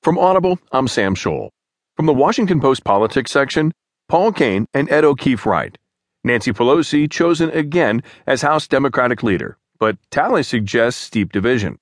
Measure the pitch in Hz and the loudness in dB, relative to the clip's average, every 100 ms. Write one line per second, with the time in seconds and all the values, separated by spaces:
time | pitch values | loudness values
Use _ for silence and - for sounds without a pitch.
0 | - 175 185 185 180 180 _ 131 131 - | 0 2 4 4 2 -2 _ -2 -2 0
1 | 98 92 - 73 52 _ _ _ _ _ | 0 0 -2 -4 -8 _ _ _ _ _
2 | 156 135 147 233 208 170 131 131 - 101 | 0 2 2 2 0 2 2 0 0 0
3 | 110 - 117 143 135 - 156 - _ _ | 2 -2 -2 -2 0 0 -2 -4 _ _
4 | _ 165 208 202 139 95 117 139 139 151 | _ 0 0 0 0 0 -2 -4 0 2
5 | 156 143 - 123 - 90 58 - _ _ | 2 2 -2 -2 0 -2 -2 -12 _ _
6 | _ _ 117 120 131 110 120 156 151 147 | _ _ -2 -2 -2 0 2 2 2 0
7 | 151 - 170 165 165 160 151 170 139 113 | -2 0 0 2 -2 -2 -2 0 0 0
8 | - - - 131 147 156 - 139 139 123 | -4 -14 -4 -2 0 -2 0 0 0 0
9 | 123 120 117 90 - - _ _ 110 101 | 0 0 -2 -4 -6 -14 _ _ -4 -4
10 | _ - 180 233 139 123 101 123 117 120 | _ -2 0 0 -2 -4 -2 0 0 -2
11 | - 113 95 104 101 127 95 - | -6 -4 -2 -2 0 0 -2 -8